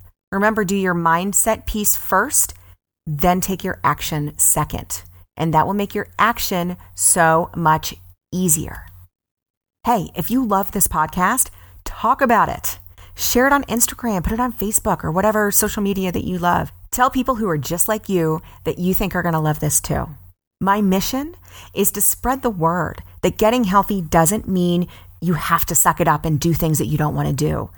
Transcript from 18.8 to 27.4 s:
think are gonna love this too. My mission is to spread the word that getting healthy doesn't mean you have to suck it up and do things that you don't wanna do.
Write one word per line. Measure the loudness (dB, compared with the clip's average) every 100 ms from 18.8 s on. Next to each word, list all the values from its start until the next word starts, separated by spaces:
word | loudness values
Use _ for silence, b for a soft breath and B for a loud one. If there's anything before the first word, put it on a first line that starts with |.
| -2
think | 0 -2
are | -2
gonna | 0 0
love | 0 0
this | -2 -2
too. | -2 -4 -6 -12 -20 _ _ -6
My | 0 2
mission | 2 2 0 -6 -8 -14 B B B
is | -2 -2
to | 0
spread | -2 -2 -2 -2
the | -2
word | 0 0 0 -2 -6 -14 b
that | -2 2
getting | 2 2
healthy | 2 2 2 0
doesn't | 0 2 4 2 0
mean | 0 2 2 -2 B B -8
you | -2
have | -2 0 0 0
to |
suck | 0 2 4
it | 4
up | 2
and | 2 0
do | 2
things | 2 2 0
that | 0
you | 0
don't | 0
wanna | 0 -2
do. | 0